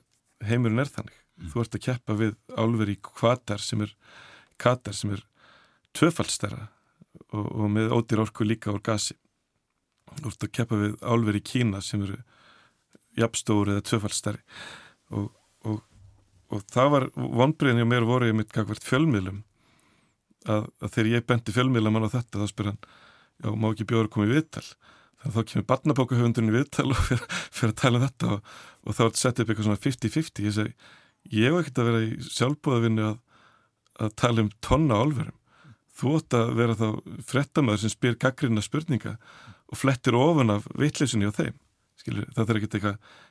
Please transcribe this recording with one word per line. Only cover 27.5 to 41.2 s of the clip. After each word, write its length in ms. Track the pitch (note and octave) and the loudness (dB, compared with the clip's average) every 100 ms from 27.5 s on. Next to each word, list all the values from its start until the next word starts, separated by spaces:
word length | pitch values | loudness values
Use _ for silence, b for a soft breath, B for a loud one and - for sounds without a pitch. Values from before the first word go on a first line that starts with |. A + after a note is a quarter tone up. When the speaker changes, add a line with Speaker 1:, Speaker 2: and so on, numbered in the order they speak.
| - | -2
Speaker 1:
fer 140 | A2+ | -2
að 60 | - | 2
tala 200 | C3 A#2+ | 2 2
um 40 | |
þetta 280 | C3+ - A#2 | 0 -2 -2
og, 160 | G#2 B B B B | -2 B B B B
og 140 | - - | -4 2
þá 20 | |
er 40 | A2+ | 2
þetta 140 | - | 2
sett 180 | B2+ B2 | 0 2
upp 120 | A2+ | 0
eitthvað 140 | G#2+ G#2+ | 0 0
svona 140 | G#2 C#3+ | 0 -2
fifty 240 | B2+ A2+ | -2 -2
fifty. 360 | D#3 D#3+ - G#2 | -2 -4 -4 -2
Ég 60 | G#2 | -2
segi, 160 | G#2+ - B B B B - | -4 -6 B B B B -4
„Ég 160 | G#2+ A#2+ | 2 4
hef 120 | F3 | 2
ekkert 180 | D#3 B2+ | 0 0
að 80 | A#2 | 0
vera 120 | A#2 | 0
í 60 | A2 - - | -2 -6 -8
sjálfboðavinnu 800 | - B2 D3+ D3+ A#2+ A#2 A2 G#2+ | -2 0 0 0 2 2 2 0
að, 80 | G#2+ _ b b b b _ _ - | -4 _ b b b b _ _ -6
að 160 | A2 - | -6 0
tala 240 | A#2+ A2+ | 2 2
um 60 | G#2+ - | 0 -2
tonna 380 | - C3 D#3 G#2+ | 2 2 4 2
álverum. 380 | C#3 C3 G#2 - b b b b _ | 2 -2 -6 -12 b b b b _
Þú 240 | - B2+ D#3 | -4 0 0
átt 180 | - A#2+ | 2 0
að 160 | A#2 A#2+ | 2 2
vera 200 | A#2 A2 | 2 2
þá 120 | A2 G#2+ - - - | 0 -2 -8 -14 -4
fréttamaður 540 | B2+ C#3+ - C3 G#2 | -2 0 2 2 2
sem 100 | G#2+ | -2
spyr 240 | - B2 A#2 | 0 -2 0
gagnrýninna 440 | C3 B2+ C3 A2 - | -2 0 0 0 -2
spurninga 480 | D3+ D#3+ A#2+ A2 G#2+ B B B B _ | -4 -2 -2 -4 -10 B B B B _
og 100 | - | -2
flettir 380 | C3+ B2+ - A#2+ | 0 0 2 4
ofan 340 | C#3+ D#3+ A#2 | 4 4 4
af 160 | G#2 - - | 2 -2 -2
vitleysunni 540 | D3 - C3+ A2 | 0 0 0 0